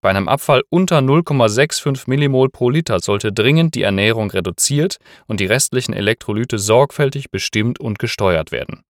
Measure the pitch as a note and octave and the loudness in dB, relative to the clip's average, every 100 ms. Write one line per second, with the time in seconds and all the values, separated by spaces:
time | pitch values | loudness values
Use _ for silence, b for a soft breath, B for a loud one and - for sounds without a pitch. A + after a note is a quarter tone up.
0 | G2 F#2+ G2 C#3 - C3+ - F3 F#3 D#3+ | 2 0 0 -2 2 0 2 0 2 2
1 | C3 D3 E3+ C#3+ A2+ G#2 D#3 - - C3+ | 2 2 2 2 2 2 0 0 -4 -4
2 | - C#3 C#3+ C3 C3 - B2 C#3+ E3 F#2+ | -2 0 2 2 0 2 0 0 0 -2
3 | - G#2 A2 G2+ A2 D#3 E3 C#3 G2 G2 | 0 -2 -2 0 2 4 2 0 -2 2
4 | G#2 A2+ G#2 F#2+ F2+ F2 - C#3+ E3+ - | 2 0 -2 -2 -4 -4 -2 0 -2 -4
5 | b b b G#2+ F#2+ A#2+ - B2+ B2 A#2 | b b b -4 0 0 0 -2 -4 -4
6 | G2+ A#2 - G#2 A#2+ A2 G2 A2+ C#3+ - | -2 -2 -4 -4 -2 -4 4 4 4 2
7 | C#3+ C#3 C3+ G2 - G#2+ A2 B2 C3 G#2 | -2 -2 -8 -6 -4 -2 -2 -2 -6 -6
8 | A#2 - G2+ E2+ D#2 B1 - - _ | -6 0 0 0 -2 -8 -8 -12 _